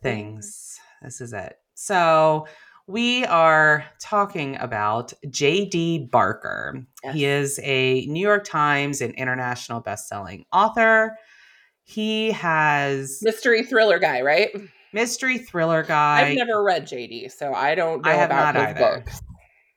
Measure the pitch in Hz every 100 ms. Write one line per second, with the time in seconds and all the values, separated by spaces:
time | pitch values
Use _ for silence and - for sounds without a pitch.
0 | 135 113 104 110 104 - - - _ _
1 | 131 - 120 110 92 - _ - - 196
2 | 170 160 160 156 156 - - _ - 196
3 | 240 247 254 170 160 156 156 151 143 -
4 | - 208 202 190 139 135 120 110 104 110
5 | 120 - 147 127 143 180 196 175 165 165
6 | 127 120 98 - - 50 57 131 127 _
7 | 135 151 139 143 139 143 143 135 131 131
8 | 135 156 202 208 202 156 147 143 143 139
9 | 120 - 127 127 123 123 - 117 110 104
10 | - 104 95 98 - 185 220 220 226 220
11 | 220 220 _ _ _ _ _ _ _ -
12 | 214 220 220 196 170 160 151 147 143 139
13 | 135 - 220 220 262 226 233 247 220 175
14 | 175 131 135 156 214 202 202 _ _ 202
15 | 233 - 262 247 247 175 165 165 160 156
16 | 147 147 143 143 240 214 202 175 135 131
17 | 117 117 120 - 143 120 135 160 165 160
18 | 151 170 170 139 147 135 110 104 117 120
19 | 120 - - - _ _ _